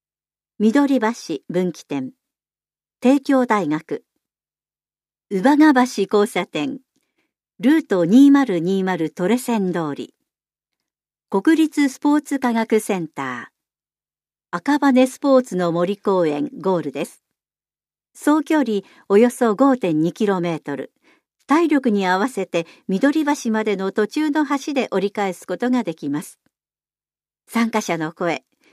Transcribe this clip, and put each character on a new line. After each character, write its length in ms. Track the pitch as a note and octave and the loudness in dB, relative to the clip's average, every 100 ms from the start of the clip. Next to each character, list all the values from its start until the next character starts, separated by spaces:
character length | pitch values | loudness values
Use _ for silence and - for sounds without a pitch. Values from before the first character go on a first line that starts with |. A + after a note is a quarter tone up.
| _ _ _ _ _ - | _ _ _ _ _ -2
緑 420 | G#3+ B3 C#4 C4 | 2 2 2 0
橋 80 | G#3+ A#3 - D#3 - | -2 -6 -10 -10 -6
分 220 | F3 F3+ | -4 -4
岐 140 | - - | -6 -10
点。 280 | C#3+ C3 - _ _ _ _ _ _ _ _ | -10 -10 -14 _ _ _ _ _ _ _ _
帝 220 | B3 C#4 | 2 2
京 240 | C#4 C4+ B3 | 2 0 2
大 220 | G#3+ D#3+ | 0 0
学。 360 | D3+ - D3 _ _ _ _ _ _ _ _ _ _ _ _ - | -4 -6 -10 _ _ _ _ _ _ _ _ _ _ _ _ -8
乳 120 | G3 | 0
母 320 | A#3 D4 D#4 | 2 4 6
ヶ 120 | B3+ B3 | 4 2
橋 180 | - G3 | 0 0
交 140 | G#3 G#3 | 2 2
差 200 | F#3 F3 | -2 -6
点。 340 | D#3 C#3+ - _ _ _ _ _ _ _ - | -6 -6 -8 _ _ _ _ _ _ _ -2
ル 120 | G#3+ | 2
ー 140 | D#4+ - | 2 2
ト 200 | F#3 E3+ | 0 4
二 260 | A#3+ C#4+ | 8 8
〇 280 | C#4+ B3+ F3 | 6 4 0
二 240 | E3+ F#3+ | 0 0
〇 260 | F#3 F3 D#3+ | 0 -2 -4
ト 160 | - F3+ | -2 -2
レ 100 | B3 | -2
セ 220 | B3 A3+ | -2 -2
ン 120 | F#3 | -2
通 220 | F3 D#3 | -2 -4
り。 220 | C#3 A2+ _ _ _ _ _ _ _ _ _ _ _ - | -8 -12 _ _ _ _ _ _ _ _ _ _ _ -6
国 280 | G3 B3 D#4+ | -2 2 2
立 320 | D#4 - C#4 | 2 0 -2
ス 100 | - | -2
ポ 160 | D4 D4 | 0 0
ー 60 | |
ツ 180 | D4 C#4 | -2 -4
科 140 | B3+ | -2
学 260 | A3+ A3+ A3 | -2 0 -2
セ 200 | - F#3+ | 0 -4
ン 80 | D#3+ | -6
タ 420 | - C3+ B2 - | -8 -10 -10 -16
ー。 40 | _ _ _ _ _ _ _ _ _ _ | _ _ _ _ _ _ _ _ _ _
赤 280 | F3 - C#4+ | -8 -2 0
羽 260 | C#4+ B3+ C4 | 2 4 2
ス 140 | - | 0
ポ 180 | C#4+ C4 | 2 2
ー 40 | |
ツ 140 | B3+ F3+ | 2 -2
の 140 | F3 | -2
森 260 | E3+ F3 G3+ | 0 -2 -2
公 280 | A3 F#3+ E3 | -2 0 0
園 240 | D3 D3 - | -2 -6 -6
ゴ 180 | F#3+ F3 | -2 -2
ー 40 | |
ル 80 | D3 | -4
で 140 | C#3+ E3 | -8 -10
す。 180 | - _ _ _ _ _ _ _ _ _ | -12 _ _ _ _ _ _ _ _ _
総 280 | - - D#4 | -6 0 0
距 220 | D4 D#4 | 0 0
離 180 | A3+ G3+ - _ - | 0 -4 -6 _ 2
お 80 | G3+ | 4
よ 120 | A#3+ | 4
そ 240 | - A#3 G3 | 2 0 2
五 200 | C4+ B3+ | 2 2
点 240 | F#3 D#3 | 0 0
二 140 | E3 | -2
キ 140 | - G#3 | 0 -2
ロ 120 | F#3+ | 0
メ 160 | F3 D#3 | -2 -6
ー 40 | |
ト 160 | - C#3 | -8 -10
ル。 180 | - _ _ _ _ _ - | -12 _ _ _ _ _ -2
体 200 | D4+ E4 | 0 2
力 220 | D4 B3 | 0 0
に 180 | G3+ F#3 | 0 0
合 120 | F#3 | 0
わ 100 | A3+ | -2
せ 160 | - F#3+ | -4 -6
て 200 | E3+ E3 - - | -4 -6 -10 -6
緑 380 | F#3+ C#4 D4+ D4 | 0 0 0 -2
橋 260 | C#4+ A#3+ | -4 -2
ま 120 | A3 | -2
で 120 | G#3+ G3 | -2 -4
の 160 | F#3+ | -4
途 160 | G3+ G#3 | -2 -2
中 220 | D4+ D#4 | -2 -2
の 160 | D4+ D4 | -2 -2
橋 280 | C#4+ D#4 | -4 -4
で 140 | C#4 A3+ | -6 -4
折 160 | G3 G3 | -2 -4
り 40 | |
返 220 | G#3+ G3 | -4 -6
す 120 | F3+ - | -6 -10
こ 120 | F3+ | -6
と 120 | A#3+ | -2
が 140 | B3 | -2
で 100 | A3 | -2
き 160 | D#3+ D3 | -8 -6
ま 120 | D3 | -8
す。 180 | - - _ _ _ _ _ _ _ _ _ _ _ | -10 -20 _ _ _ _ _ _ _ _ _ _ _
参 220 | A#3 A3+ | -4 -2
加 120 | A3 | -2
者 160 | G#3 E3 | -4 -4
の 160 | D#3 | -6
声。 300 | - F3+ C#3+ _ _ _ | -4 -4 -4 _ _ _